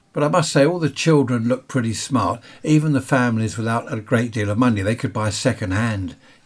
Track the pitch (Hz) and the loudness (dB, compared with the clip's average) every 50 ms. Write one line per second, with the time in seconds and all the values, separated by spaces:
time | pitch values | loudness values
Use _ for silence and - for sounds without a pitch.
0 | _ _ - - 147 151 160 - - - - 151 139 156 180 175 160 139 - - | _ _ -4 -2 0 2 2 2 0 2 4 4 4 4 2 0 -2 -2 -2 0
1 | - 160 160 143 135 113 127 120 113 120 127 131 - - - 131 113 113 107 - | 2 4 4 4 4 2 0 0 0 0 -2 -2 -4 -4 -4 -2 -2 -2 -4 -4
2 | - - 139 117 98 87 - - - - - - - 160 151 151 151 156 143 131 | -6 -2 -2 0 0 0 -4 -6 -10 -20 -18 -6 0 2 2 4 4 2 0 0
3 | 131 - - 120 123 123 113 113 113 107 - 117 110 113 117 117 - - - 110 | 0 0 0 2 2 2 0 0 -2 -2 -4 -4 -2 -2 -2 -2 -4 -6 -8 -8
4 | 107 - 135 113 120 120 104 117 101 101 104 120 127 123 113 101 95 104 117 - | -4 -2 0 0 0 -2 -2 -2 -2 0 0 2 2 2 2 0 0 -2 -2 -2
5 | - 110 - 113 107 107 98 - - 131 113 - 110 92 92 104 120 117 107 101 | -4 -6 -4 -2 -4 -2 -2 0 0 -2 0 -2 -4 -2 -2 0 0 -2 -2 -4
6 | 92 82 - - _ - - _ - | -6 -8 -10 -14 _ -20 -20 _ 0